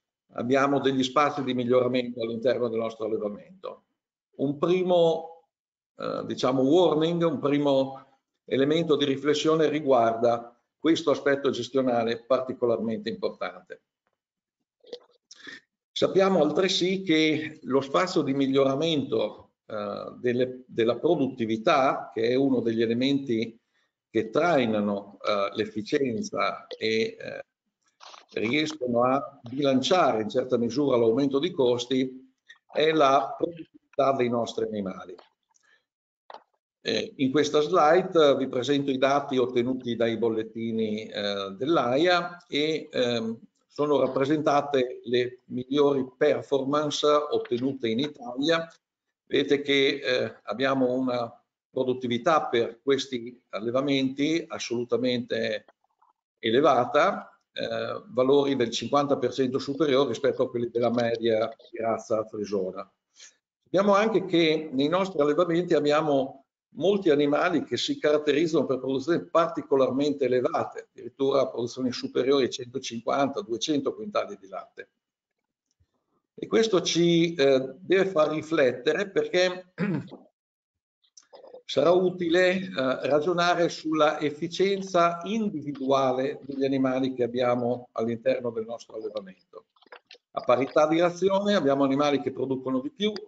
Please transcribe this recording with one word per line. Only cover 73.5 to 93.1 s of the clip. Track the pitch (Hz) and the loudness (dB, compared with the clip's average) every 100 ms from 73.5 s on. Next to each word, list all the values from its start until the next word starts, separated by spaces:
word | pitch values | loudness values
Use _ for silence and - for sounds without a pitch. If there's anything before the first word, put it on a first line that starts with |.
| 113 160 143 123 | -6 -2 -2 -2
quintali | - 107 104 101 101 | -6 -4 -4 -4 -10
di | 95 | -14
latte. | 92 - - - _ _ _ _ _ _ _ _ _ _ _ _ _ _ | -14 -14 -20 -20 _ _ _ _ _ _ _ _ _ _ _ _ _ _
E | - - | -14 -2
questo | 214 220 185 | 2 4 2
ci, | - 165 170 170 170 | 2 2 4 4 2
eh, | 170 139 135 131 - | 2 4 4 0 -8
deve | - 190 185 | 0 2 2
far | 165 151 | 2 0
riflettere, | 156 - 160 131 120 156 156 196 | 0 -2 2 2 2 -2 -2 -2
perché | 156 151 180 185 180 - - | -4 -2 0 0 -2 -12 -6
<clears throat> | 202 156 - - - _ _ _ _ _ _ _ _ - _ - - - - | -4 -4 -6 -16 -20 _ _ _ _ _ _ _ _ -20 _ -20 -20 -20 -6
sarà | 131 151 | 0 4
utile, | 185 185 175 170 175 180 | 4 2 -2 0 2 2
eh, | 185 190 | 0 -4
ragionare | - 131 127 131 151 185 175 175 170 165 | -4 -2 -2 0 0 0 0 2 2 0
sulla | - 160 156 151 - | -2 -4 2 2 2
efficienza | 147 147 170 - 196 196 190 175 170 170 | -4 -4 -8 0 0 0 -2 2 2 0
individuale | 190 226 208 151 139 135 131 135 131 127 135 - | -4 -4 -2 -4 -8 -6 0 2 2 0 -2 -6
degli | - 135 | -10 -4
animali | 135 135 131 131 131 | 0 2 0 0 -2
che | 131 | 0
abbiamo | 117 123 123 123 120 123 - | -2 0 0 0 0 -4 -6
all'interno | - 117 117 131 127 120 | -6 -4 -2 -2 -2 -4
del | 113 | -6
nostro | 110 117 - 113 | -8 -12 -14 -12
allevamento. | 110 104 95 92 _ - - _ _ - _ - _ - | -10 -10 -12 -20 _ -20 -20 _ _ -20 _ -20 _ -8
A | |
parità | - 123 135 160 156 | 0 0 2 2 2
di | 165 | 2
razione | 175 170 190 196 202 202 | 0 0 0 0 0 2
abbiamo | 135 139 | 2 2
animali | 135 135 147 143 | 2 2 0 0
che | - | -2
producono | 131 131 131 131 131 | -6 -4 -4 -4 -4
di | 143 | -4
più | - 214 | -4 -4